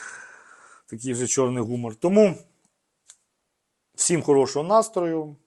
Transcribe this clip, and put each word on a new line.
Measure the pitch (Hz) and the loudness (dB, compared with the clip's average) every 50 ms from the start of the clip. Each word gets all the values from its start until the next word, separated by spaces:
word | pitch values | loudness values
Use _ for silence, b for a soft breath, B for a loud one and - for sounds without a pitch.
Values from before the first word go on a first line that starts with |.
| B B B B B B B B B B B B B B B B B | B B B B B B B B B B B B B B B B B
Такий | _ 120 110 120 131 | _ -16 -12 -10 -8
вже | 123 117 127 | -6 -4 -4
чорний | 113 - 139 131 123 127 123 | -2 0 0 0 0 -2 -4
гумор. | 113 110 120 120 120 113 107 | -4 -4 -6 -6 -6 -8 -6
Тому | - - 175 196 214 214 190 156 - - _ _ _ _ _ _ _ _ _ _ _ _ - - _ _ _ _ _ _ _ _ _ _ _ _ _ _ _ _ | -4 -2 2 4 6 6 4 2 -2 -12 _ _ _ _ _ _ _ _ _ _ _ _ -20 -20 _ _ _ _ _ _ _ _ _ _ _ _ _ _ _ _
всім | - - - 175 151 | -4 -2 0 0 0
хорошого | - 156 143 139 131 131 - 143 156 175 | 2 2 4 4 2 2 -2 -4 0 2
настрою. | 208 226 220 220 - 185 175 165 165 160 156 151 147 - _ | 2 2 2 0 -2 -4 -2 -2 -4 -4 -6 -8 -14 -20 _